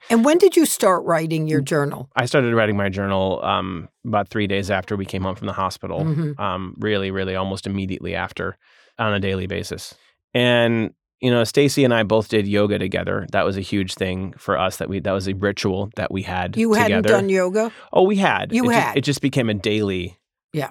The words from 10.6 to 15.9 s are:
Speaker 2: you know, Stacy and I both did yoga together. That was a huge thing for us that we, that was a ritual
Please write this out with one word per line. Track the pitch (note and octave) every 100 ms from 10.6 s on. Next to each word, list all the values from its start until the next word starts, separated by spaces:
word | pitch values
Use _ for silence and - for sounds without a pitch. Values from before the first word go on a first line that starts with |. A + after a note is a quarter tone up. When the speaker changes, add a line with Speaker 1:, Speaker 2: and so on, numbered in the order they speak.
| A#2 A#2 A2 - _ _
Speaker 2:
you | B2+
know, | A#2+
Stacy | A2 - C#3+ C#3+
and | C3
I | A#2
both | G#2 A2 G#2
did | A2 G2+
yoga | G2+ G#2 G2+
together. | F#2+ F#2+ F2+ G2 F#2
That | G2 F2
was | G2
a |
huge | F#2+ G2+ F#2+
thing | - F#2 F#2 F#2+ -
for | - F2+
us | F#2 -
that | F#2
we, | G2
that | G2+
was | G2 F#2+
a |
ritual | F#2+ G2+ G2+ G#2 F#2+ G2